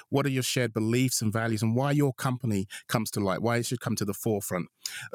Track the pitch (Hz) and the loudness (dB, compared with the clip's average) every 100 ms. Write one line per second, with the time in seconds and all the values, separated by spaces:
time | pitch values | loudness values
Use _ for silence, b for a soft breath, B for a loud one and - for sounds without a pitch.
0 | - 139 139 131 123 - 120 110 110 123 | -2 0 2 0 0 0 0 0 2 2
1 | 131 - 110 110 113 107 110 117 139 147 | 2 2 0 0 0 0 2 2 2 2
2 | 139 - 139 127 120 101 98 B - 120 | 2 0 -2 -2 0 0 -2 B -2 0
3 | 107 - 98 90 113 117 117 123 - 107 | 0 0 0 2 2 0 0 -4 -2 -2
4 | 101 95 117 104 - 90 82 _ B B | -2 -2 -2 -2 -2 -4 -4 _ B B
5 | B | B